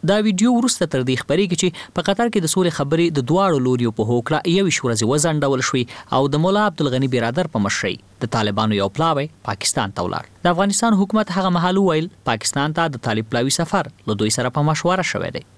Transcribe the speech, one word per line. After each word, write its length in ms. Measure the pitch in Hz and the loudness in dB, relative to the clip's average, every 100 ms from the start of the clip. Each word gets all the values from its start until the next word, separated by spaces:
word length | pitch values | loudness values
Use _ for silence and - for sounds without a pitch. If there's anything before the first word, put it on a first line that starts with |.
| 160 | 2
دا 60 | 208 | 2
ویډیو 300 | 214 185 233 240 | 2 2 4 4
وروسته 320 | 240 - 165 | 2 0 0
تر 100 | 135 | 0
دې 180 | 127 123 | 0 -2
خپرېږي 360 | - 151 196 170 | 0 0 0 0
چې 320 | 185 175 - - | -2 -2 -8 -6
په 80 | 170 | -2
قطر 240 | 196 233 | 0 0
کې 140 | 220 160 | 0 0
د 60 | |
سولې 180 | - 180 165 | 0 0 0
خبرې 340 | 139 160 170 147 | 0 2 2 0
د 100 | 123 | 0
دواړو 320 | 170 196 151 127 | 2 2 2 2
لوریو 260 | 127 120 113 | 2 0 0
په 80 | 107 | 0
هوکړه 300 | 120 117 151 - 175 | 0 0 -2 2 2
یوویشت 280 | 196 147 127 | 2 0 -2
ورځې 200 | 113 110 | 0 2
وځنډول 520 | 147 165 151 143 135 127 | 2 2 0 2 0 0
شوې 480 | 131 120 - - 123 | -2 -2 -8 -2 0
او 100 | 139 | 2
د 100 | 147 170 | 2 2
ملا 200 | 202 208 | 2 0
عبدالغني 380 | 160 147 127 135 | 0 -2 0 0
برادر 380 | 123 117 120 170 | 0 0 -2 -2
په 100 | - 101 | -2 -2
مشرۍ 280 | - 101 - - - 110 | -2 -4 -6 -12 -8 -4
د 80 | 120 | 0
طالبانو 440 | 107 104 110 104 | 0 0 0 2
یو 80 | 98 - | 0 0
پلاوی 260 | 165 147 147 - - | 0 0 -4 -8 -10
پاکستان 440 | 101 - - 104 95 | -6 -4 -2 -4 -4
ته 120 | 90 | -4
ولاړ. 200 | 87 - - 175 | -4 -10 -4 -2
د 40 | 175 | 2
افغانستان 440 | 196 196 233 208 | 0 2 2 2
حکومت 300 | 196 214 208 180 | 2 0 0 -2
هغه 160 | 190 175 | 0 0
مهال 220 | 175 190 | 2 2
وویل، 280 | 196 156 165 - - | 2 2 -2 -6 -4
پاکستان 460 | 113 - - 147 156 | -2 -2 -2 -2 0
ته 100 | 165 123 | -2 -2
د 80 | 123 | -2
طالب 240 | 110 110 | -2 -2
پلاوي 240 | 120 127 - | -2 0 -2
سفر 300 | 165 196 151 - - | -2 -2 -4 -10 -6
له 80 | 104 | -2
دوی 160 | 110 - | 0 0
سره 140 | 123 147 | -2 0
په 80 | 147 | 0
مشوره 360 | 156 175 185 175 | 0 0 0 -2
شوی 180 | - 85 - | -4 -6 -8
دی. 80 | - | -14